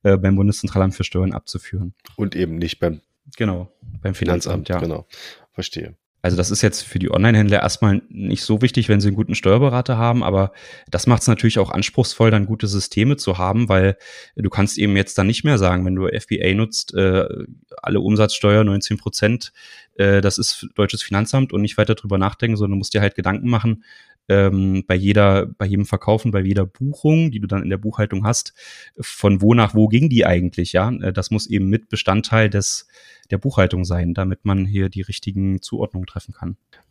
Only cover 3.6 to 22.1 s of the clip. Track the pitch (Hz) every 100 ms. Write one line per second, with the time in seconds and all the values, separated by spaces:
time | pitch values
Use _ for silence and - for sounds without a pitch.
3.6 | 90 _ - 104 95 92 87 87 - 92
4.6 | - 90 82 78 - - - - _ -
5.6 | 92 - 78 - _ _ 90 90 90 104
6.6 | 107 - - - 90 - 107 110 104 101
7.6 | - - 107 101 - - 98 98 - 110
8.6 | 123 - 113 104 101 98 107 - - 110
9.6 | 139 123 127 113 117 120 95 98 98 -
10.6 | - - - 90 - 120 - 107 113 110
11.6 | 95 - 104 - 120 - 113 107 101 110
12.6 | 104 101 - - 113 143 - 90 92 107
13.6 | 117 95 95 95 - - - - 98 -
14.6 | 101 - 104 98 98 - 98 113 156 127
15.6 | 95 90 92 92 92 - - 90 90 98
16.6 | 110 - - 95 95 92 - - - -
17.6 | _ - - 101 95 107 107 - 104 107
18.6 | 107 98 - 107 - - 104 117 - _
19.6 | - - _ - 98 98 98 - - -
20.6 | - - 101 110 - 101 110 135 131 104
21.6 | 104 - 104 110 104